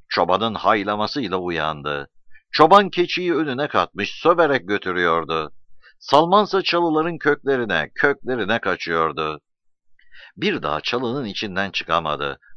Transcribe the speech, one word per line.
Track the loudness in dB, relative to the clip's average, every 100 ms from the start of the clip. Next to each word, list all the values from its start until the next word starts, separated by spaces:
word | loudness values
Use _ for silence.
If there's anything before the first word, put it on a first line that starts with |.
| -6
çobanın | 0 2 2 0
haylamasıyla | 0 2 2 0 -2 -4 -4 -4 -4
uyandı. | -2 -2 -2 -4 -6 -6 -8 -16 -20 -20 _
Çoban | 4 8 8 4
keçiyi | 0 -2 -2 -2
önüne | -2 -2 -4 -2
katmış, | 0 -2 -4 -8 0
söverek | 2 4 4 2 0
götürüyordu. | -4 -2 0 2 2 0 -4 -4 -12 -20 -20 -20 _
Salmansa | 2 4 6 4 2 0
çalıların | 0 0 2 0 -2 -2
köklerine, | 0 0 0 0 0 0 -2
köklerine | 0 0 0 -4 -2 0 0
kaçıyordu. | 0 -4 -2 0 0 -2 -4 -6 _ _ _ _ _ -20 -20 -20 -20 -6
Bir | -4 -2
daha | -2 -4
çalının | -2 -4 -2 -4
içinden | -6 -6 -4 -2 -4
çıkamadı. | -4 0 0 0 -2 -4 -8 -14